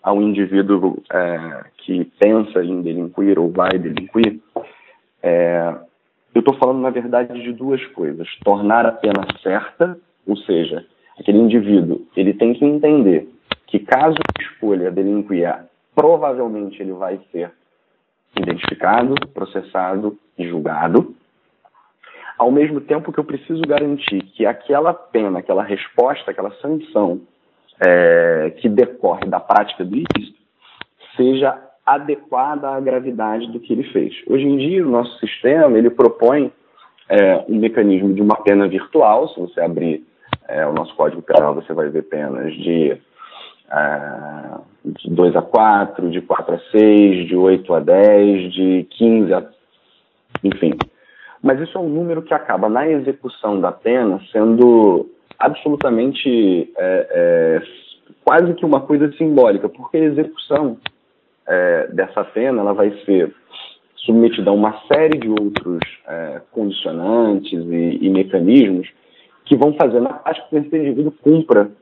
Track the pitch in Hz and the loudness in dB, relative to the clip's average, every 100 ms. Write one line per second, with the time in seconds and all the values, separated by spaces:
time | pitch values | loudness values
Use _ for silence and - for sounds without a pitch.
0 | 95 101 104 98 95 98 98 98 90 - | 0 0 0 0 0 0 2 0 0 -4
1 | _ 90 87 85 80 69 - _ - 92 | _ -4 -4 -6 -10 -16 -20 _ -6 -6
2 | 85 _ 101 110 107 92 87 92 87 85 | -6 _ 2 2 0 -4 -4 -6 -6 -6
3 | 87 87 101 92 85 90 92 95 85 73 | -8 -2 0 2 0 0 0 -2 -4 -8
4 | 92 113 113 - _ - - _ _ _ | -4 0 0 -2 _ -14 -14 _ _ _
5 | _ _ 87 85 85 87 85 80 - _ | _ _ -2 0 0 0 -4 -8 -18 _
6 | _ _ _ 123 120 135 127 131 131 123 | _ _ _ 0 0 0 0 0 -4 -6
7 | 120 123 123 120 117 117 131 131 - - | -2 -2 -2 -10 -12 -10 -4 -4 -6 -8
8 | 78 80 82 - 101 101 104 117 117 113 | -8 -8 -14 -4 -2 0 2 2 2 0
9 | 110 101 95 - 95 98 - _ 175 175 | -2 -2 -6 -8 -4 -4 -6 _ -4 -4
10 | _ _ 95 104 - 87 80 80 - _ | _ _ -8 -8 -2 -2 -2 -8 -12 _
11 | _ _ - 101 117 117 101 98 85 - | _ _ 2 4 4 2 2 2 2 -6
12 | - - 95 101 117 120 147 147 151 151 | -6 -2 -2 0 0 2 0 2 2 4
13 | 101 80 76 _ _ - _ 101 104 131 | 4 0 -2 _ _ -16 _ -6 0 2
14 | 156 156 - - - - 110 95 90 90 | 2 0 -6 -8 -12 -6 -2 -2 -2 -2
15 | 98 104 101 92 85 - - _ _ - | -2 -2 -2 -2 -2 -4 -12 _ _ 2
16 | 151 165 147 127 117 107 101 101 98 92 | 4 4 0 -4 -6 -6 -12 -10 -12 -8
17 | 92 95 _ 87 87 _ _ _ _ _ | -8 -10 _ -10 -10 _ _ _ _ _
18 | _ _ _ - 87 82 - - 90 113 | _ _ _ -8 -6 -6 -8 -4 0 0
19 | 123 139 - - 95 95 90 98 92 98 | 0 -4 -6 -12 -10 -10 -8 -6 -6 -6
20 | 107 104 _ - 87 85 76 76 82 107 | -8 -10 _ -12 -8 -8 -6 -4 0 0
21 | - - _ _ _ _ _ _ _ _ | 0 -14 _ _ _ _ _ _ _ _
22 | _ - - - 120 139 151 143 139 151 | _ -20 -20 -2 2 2 0 -2 -4 -6
23 | 165 156 147 139 - 165 156 143 147 143 | -4 -8 -8 -10 -8 -6 -2 -2 -2 -4
24 | - 98 90 - 107 120 - 143 165 170 | -4 -6 -8 -4 -4 -4 -2 0 0 -4
25 | - 117 104 90 87 92 - 98 - - | -4 -4 -2 -4 -2 -4 -2 -8 -4 0
26 | 123 147 - 95 98 - 143 156 - 107 | 0 -2 -8 -8 -10 -10 -8 -8 -4 -2
27 | 98 87 - _ _ _ _ _ 92 87 | -2 -4 -12 _ _ _ _ _ 4 6
28 | 87 85 85 80 78 - 117 104 - - | 6 4 4 0 -4 -4 -2 2 0 0
29 | 95 85 95 90 - 107 104 - 90 113 | -4 -4 -4 -6 0 0 0 -8 -6 -6
30 | 165 - - _ _ _ _ _ - _ | -4 -6 -6 _ _ _ _ _ -20 _
31 | - - 127 131 135 - - _ - 143 | -18 -2 0 2 -2 -4 -16 _ -2 0
32 | 147 143 - 127 139 147 139 135 135 127 | -2 -8 -4 -4 -4 -4 -6 -4 -2 -2
33 | 127 113 110 110 117 117 - 117 - 95 | -4 -6 -4 -4 -8 -12 -6 -6 -2 -4
34 | - - - 135 139 139 143 190 156 120 | -4 -8 -2 -2 0 -2 0 0 0 0
35 | 120 - 110 - 120 156 147 110 120 - | -2 -8 -10 -2 0 4 4 4 2 4
36 | 117 - 117 147 135 _ _ _ _ _ | 4 6 2 2 -2 _ _ _ _ _
37 | _ 101 95 87 - 110 107 117 104 95 | _ 4 4 2 0 0 0 2 2 2
38 | 98 98 104 107 101 101 98 92 - 160 | 0 2 2 2 4 4 2 -2 -2 2
39 | 113 110 156 - 87 87 85 82 85 78 | 4 4 0 -8 -10 -4 -4 -2 -4 -6
40 | _ _ _ - - 67 76 78 80 - | _ _ _ -14 -8 -4 -4 -4 -8 -2
41 | 78 82 80 80 76 73 80 80 76 78 | -4 -4 2 2 2 -4 -6 -6 -4 -4
42 | 76 78 73 65 73 78 85 82 73 64 | -6 -8 -8 -8 -10 -8 -2 0 0 -2
43 | _ _ - - - _ _ 73 73 73 | _ _ -20 -20 -20 _ _ -2 -2 -4
44 | 73 67 73 76 67 - - _ - - | -8 -12 -14 -14 -16 -18 -20 _ -14 -12
45 | - 85 90 87 85 117 110 101 98 - | -6 2 4 4 2 4 4 4 0 -4
46 | 87 87 - 90 - 85 - 107 107 104 | -4 -6 -4 -4 -2 -6 0 4 6 8
47 | 101 90 82 90 95 92 92 82 76 92 | 6 4 0 2 4 4 2 -2 4 6
48 | 104 104 101 98 90 90 92 92 90 - | 6 6 4 2 -2 -2 0 0 -4 0
49 | 117 113 92 92 - _ _ _ _ _ | 2 4 2 -2 -4 _ _ _ _ _
50 | _ _ _ - 98 - 82 - - _ | _ _ _ -4 -4 0 -2 -2 -8 _
51 | _ _ - - 135 135 165 190 170 151 | _ _ -20 -4 0 0 -4 -6 -4 -4
52 | 170 160 165 151 - 98 107 117 156 151 | -4 -6 -4 -4 -2 -2 0 0 0 -2
53 | 131 - 123 - 107 101 90 - 110 123 | -2 -6 -10 -8 -4 -2 -4 -4 -2 0
54 | 113 95 - 110 110 113 123 117 104 85 | 0 -2 -4 0 2 6 6 8 6 2
55 | - _ _ - 127 147 151 143 139 113 | -4 _ _ -4 -4 -2 -6 -2 -2 0
56 | 127 - 139 120 101 87 - - 92 92 | -2 -4 -2 2 2 0 -4 -6 -2 -2
57 | - 85 87 85 82 80 - - - _ | -2 0 2 2 2 0 -4 -20 -20 _
58 | _ _ - 160 175 170 165 139 135 147 | _ _ 2 2 2 -2 0 0 0 0
59 | 151 147 160 143 120 98 104 - 123 160 | 0 0 2 4 4 4 -4 -8 -6 0
60 | 156 143 156 - - 147 143 113 - _ | 0 0 -4 -8 -4 -2 -2 -6 -14 _
61 | _ _ _ _ - 90 90 82 - 90 | _ _ _ _ -4 0 2 0 -2 -4
62 | 95 - 95 110 131 120 101 101 104 104 | -4 -4 -6 -4 -2 0 -2 0 -2 -2
63 | - 95 78 - _ - - _ _ - | 0 0 0 -6 _ -20 -20 _ _ -10
64 | - 113 117 113 98 104 107 107 - 143 | 0 4 4 2 0 2 0 -2 -2 2
65 | 160 156 117 107 101 101 90 87 82 - | 2 0 -4 -2 -2 -6 -6 -8 -8 -14
66 | - 82 80 67 - - 104 95 85 82 | -14 -12 -10 -12 -12 -6 -6 -6 -8 -6
67 | 90 117 113 98 - 87 85 85 85 - | 0 2 2 0 -4 -8 -4 -2 -2 0
68 | 95 95 95 95 87 131 107 92 - _ | 0 0 0 0 4 4 4 0 -6 _
69 | _ _ _ _ - 139 147 151 147 120 | _ _ _ _ 0 2 2 2 2 2
70 | 123 - - 160 - 151 147 160 143 139 | -2 -4 -8 -8 -4 -4 -2 -4 -2 -2
71 | 151 - 147 160 156 110 101 - | -4 0 2 2 4 2 2 -6